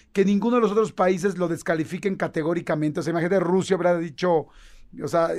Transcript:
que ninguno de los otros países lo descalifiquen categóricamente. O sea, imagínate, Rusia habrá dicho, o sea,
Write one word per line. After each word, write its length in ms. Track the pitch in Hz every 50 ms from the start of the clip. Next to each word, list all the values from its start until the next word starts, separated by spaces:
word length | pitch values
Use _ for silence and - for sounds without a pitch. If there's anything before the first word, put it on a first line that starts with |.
| _ _ _
que 100 | 196 196
ninguno 320 | 190 202 202 202 233 240
de 60 | 247
los 100 | 226 202
otros 220 | 202 220 220 180 -
países 440 | - 190 180 190 175 156 202 190 175
lo 120 | 180 170
descalifiquen 680 | 165 - - - 175 160 156 - 170 185 - 202 190
categóricamente. 880 | - 175 156 - 170 151 160 170 170 - - 170 151 151 151 147 180
O 20 | 156
sea, 80 | 147
imagínate, 300 | 165 170 160 175 196 190
Rusia 340 | 170 170 180 190 175 - 190
habrá 220 | 175 175 175 175 170
dicho, 500 | 165 175 127 - - 180 175 156 139 - - - - - - - - - - - -
o 40 | 139
sea, 220 | - 170 165 165 165